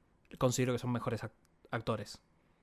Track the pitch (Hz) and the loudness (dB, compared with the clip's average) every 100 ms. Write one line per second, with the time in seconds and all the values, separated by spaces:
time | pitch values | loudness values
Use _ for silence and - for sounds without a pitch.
0 | _ _ - - 131 123 127 120 123 120 | _ _ -12 2 2 4 2 2 0 -2
1 | 120 113 110 - _ _ - 117 117 107 | -2 -4 -6 -12 _ _ -8 -4 -2 -2
2 | 104 - _ _ _ _ | -4 -14 _ _ _ _